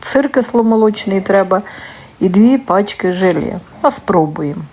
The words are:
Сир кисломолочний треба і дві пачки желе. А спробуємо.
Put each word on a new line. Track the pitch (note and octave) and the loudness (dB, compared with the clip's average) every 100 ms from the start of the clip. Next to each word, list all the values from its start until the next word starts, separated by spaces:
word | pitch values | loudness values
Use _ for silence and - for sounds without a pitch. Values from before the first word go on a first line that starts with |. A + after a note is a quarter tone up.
Сир | - C4+ C#4 | 0 0 0
кисломолочний | C4+ A#3+ A#3 A3+ A3+ A3 G#3 - F#3+ | 0 0 0 2 4 2 0 -4 -4
треба | F#3+ G3 F#3 F#3 - - - - - - | 0 0 2 0 -2 -16 -18 -20 -20 -4
і | F#3+ | 0
дві | F#3 A3+ C4+ | 4 4 4
пачки | C4 F#3 G3+ - F#3 | 2 0 0 -2 -4
желе. | F3+ F#3 D#3+ - - - - | 0 0 0 -2 -8 -12 -2
А | D4 | -2
спробуємо. | - - F#3 D#3 D3+ D3 E3 D3+ | -2 -2 0 0 -2 -8 -8 -12